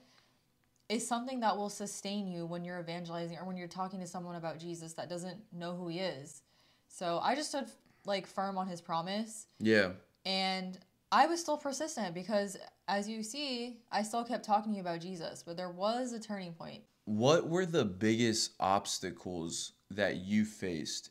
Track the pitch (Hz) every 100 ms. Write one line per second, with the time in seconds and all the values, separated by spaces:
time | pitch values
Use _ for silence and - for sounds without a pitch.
0 | _ _ _ _ _ _ _ _ - 220
1 | 247 240 247 262 220 196 208 202 208 -
2 | 196 202 190 175 170 175 175 180 165 170
3 | 170 170 170 165 180 185 175 185 185 190
4 | 175 185 175 175 165 156 170 170 165 165
5 | 156 175 185 180 - 170 170 180 180 165
6 | 190 135 151 - _ _ _ _ _ -
7 | 175 170 190 269 302 285 240 - _ _
8 | 180 202 185 - 196 190 190 170 - 165
9 | 170 202 226 - - - 110 110 92 95
10 | - _ - 190 190 190 185 185 - _
11 | - 208 302 339 320 294 285 269 311 277
12 | 190 175 180 208 202 185 - _ - 202
13 | 208 220 214 285 285 247 240 233 - 190
14 | 214 233 240 226 - 208 214 202 175 165
15 | 175 180 160 - - 170 180 175 202 240
16 | 254 233 214 202 180 165 160 143 - _
17 | - 107 123 165 143 170 185 165 107 92
18 | 110 113 120 110 - - 92 98 - -
19 | 92 85 95 87 85 85 - - - 98
20 | 95 82 92 107 107 - 95 82 - -
21 | -